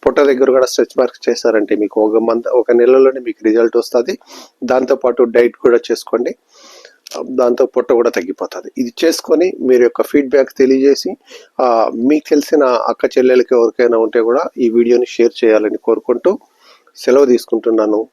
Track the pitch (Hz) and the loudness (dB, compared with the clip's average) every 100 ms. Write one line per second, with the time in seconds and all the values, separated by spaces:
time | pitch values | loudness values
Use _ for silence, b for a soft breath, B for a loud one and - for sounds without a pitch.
0 | - 131 143 131 131 131 127 - 117 - | 0 2 2 2 2 2 0 -2 -4 0
1 | 123 - - 120 120 110 98 104 104 - | -4 -2 -4 -2 0 0 0 -2 -2 0
2 | 107 110 113 117 117 123 110 120 120 131 | 0 0 0 -2 -2 -2 0 2 4 4
3 | 135 131 120 107 110 110 117 117 113 123 | 4 0 -10 -4 -2 2 2 0 -2 -4
4 | 123 110 B B B _ 123 127 127 135 | -4 -8 B B B _ -4 -2 0 -2
5 | 127 120 123 117 120 - 131 117 - 117 | -2 0 0 2 0 0 0 0 0 -8
6 | - 117 123 - _ B B B B B | -4 -4 -4 -8 _ B B B B B
7 | - - - 127 123 120 131 - 120 117 | -16 -14 -8 -2 -2 0 -2 -2 -2 0
8 | 117 113 87 95 92 92 95 - 120 - | 0 -2 -8 -10 -10 -12 -16 -10 -10 -2
9 | 165 - - 151 180 - 131 127 120 - | -2 -2 -2 0 0 -2 0 2 2 0
10 | - 147 139 139 131 - 131 135 135 139 | -2 -2 0 0 -2 0 0 2 2 0
11 | - - B B B _ 127 117 110 113 | -4 -10 B B B _ 0 0 0 -2
12 | 120 151 - 151 143 156 135 120 - 113 | -2 -2 0 -2 0 0 2 0 -2 -4
13 | 135 - 127 127 120 123 113 - 120 117 | -2 0 2 2 2 2 0 0 0 0
14 | 113 120 113 127 175 - 123 113 117 120 | 0 0 0 -2 -4 -4 -2 0 2 2
15 | 123 - 117 - 117 107 107 104 - 110 | 0 0 -2 2 2 2 0 -6 -2 -4
16 | - 120 170 208 b b b b b - | -2 -2 -2 -4 b b b b b -10
17 | - 127 139 120 - 117 117 113 107 104 | 0 2 4 2 0 -4 -2 -2 0 -2
18 | 113 | -6